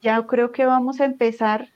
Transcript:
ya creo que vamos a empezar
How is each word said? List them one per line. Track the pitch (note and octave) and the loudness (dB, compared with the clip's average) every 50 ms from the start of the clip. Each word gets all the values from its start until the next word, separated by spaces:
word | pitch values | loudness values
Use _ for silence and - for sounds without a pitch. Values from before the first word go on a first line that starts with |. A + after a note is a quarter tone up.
| - | -2
ya | A3 A3 A3+ A3+ | 0 0 0 0
creo | A3+ B3+ A#3+ A#3+ A#3+ | 0 0 0 0 0
que | A#3+ - C4 | 0 0 2
vamos | B3+ B3+ B3+ B3 C4 C4+ C4 | 2 2 2 0 -2 -2 -2
a | C#4 | -2
empezar | C4+ C4 - A#3+ A3+ A3+ A#3 A3+ G#3+ G#3+ A3 - - _ | -2 0 0 0 -2 0 0 -2 0 0 -2 -4 -10 _